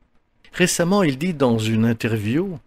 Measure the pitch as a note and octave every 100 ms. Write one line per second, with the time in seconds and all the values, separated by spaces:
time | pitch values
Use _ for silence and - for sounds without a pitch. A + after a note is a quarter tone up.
0 | _ _ _ _ - - F3+ - E3+ G3+
1 | E3 C3 F#3 D3 B2+ A2+ A2 A2 A#2 A2+
2 | A#2 A2 G#2 C#3+ G3 D#3